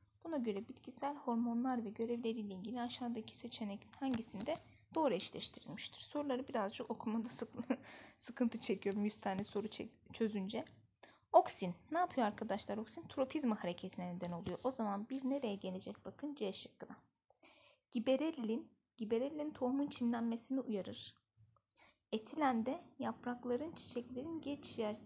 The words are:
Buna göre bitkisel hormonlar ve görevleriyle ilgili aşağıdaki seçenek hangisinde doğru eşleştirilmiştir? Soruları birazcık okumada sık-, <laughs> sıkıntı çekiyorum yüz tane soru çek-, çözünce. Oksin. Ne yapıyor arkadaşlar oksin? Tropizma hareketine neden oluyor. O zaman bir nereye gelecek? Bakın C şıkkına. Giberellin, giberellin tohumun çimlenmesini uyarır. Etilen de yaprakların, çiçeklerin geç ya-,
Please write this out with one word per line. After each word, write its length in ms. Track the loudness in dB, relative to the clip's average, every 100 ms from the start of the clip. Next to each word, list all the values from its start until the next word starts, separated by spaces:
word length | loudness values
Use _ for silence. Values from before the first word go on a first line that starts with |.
| _ _
Buna 120 | -4 0
göre 320 | 0 -2 -4
bitkisel 480 | -12 -12 -4 -4 -2
hormonlar 680 | 0 2 4 4 2 2
ve 60 | 0
görevleriyle 640 | -2 0 0 0 0 -2
ilgili 260 | -4 -4 -2
aşağıdaki 560 | -2 -2 -2 -2 -4 -8
seçenek 520 | -6 -4 -4 -6 -10 -2
hangisinde 560 | 2 2 0 -4 -2 -2 -4 -20 -4
doğru 200 | 4 4
eşleştirilmiştir? 840 | 4 0 -4 -4 -6 -10 -4 -4 -6
Soruları 480 | -6 -2 0 0 0
birazcık 420 | -2 0 -2 -4
okumada 380 | -4 0 0 0
sık-, 500 | 0 -2 -4 -2 -2
<laughs> 400 | -4 -14 -16 -8
sıkıntı 420 | -4 2 2 4
çekiyorum 440 | 2 4 0 2
yüz 160 | 0 0
tane 240 | -2 0
soru 240 | -2 -2 -2
çek-, 440 | -4 -6 -12 -8
çözünce. 520 | -2 0 0 -2 -4 -6 -12 -20 _ -20 -20 _
Oksin. 420 | 10 10 6 2 -2 -2
Ne 80 | 2
yapıyor 280 | 4 4 4
arkadaşlar 500 | 2 -2 -2 -2 -2
oksin? 320 | 0 -2 -2
Tropizma 560 | 0 0 2 2 2
hareketine 500 | 0 -4 -6 -6 -6
neden 180 | -4 -4
oluyor. 260 | -4 -4 -2
O 60 | -2
zaman 380 | 0 -2 -2 -4
bir 200 | -2 0
nereye 260 | 0 0
gelecek? 500 | -2 -4 -4 -6 -10
Bakın 300 | -10 -8 -8
C 180 | -4 -4
şıkkına. 440 | -4 -8 -10 -14 -14 _ _ _ _ -20 -20 -20 -20 _
Giberellin, 840 | 0 4 6 4 0 0 0 -2 _ _ -6
giberellin 540 | 2 2 2 -2 -4
tohumun 360 | 0 2 2 2
çimlenmesini 720 | 2 2 4 2 0 0 -2
uyarır. 540 | 0 -2 -2 -8 -12 -16 _ _ -20 _ _ -20 -20 _ -4
Etilen 540 | -4 -2 2 4 4 2
de 180 | -2 -6 -6
yaprakların, 760 | -4 -2 -4 -4 0 0 -2
çiçeklerin 680 | -6 -4 -4 -4 -6 -4 -4
geç 380 | -4 -4 -2 0
ya-, 220 | -2 -2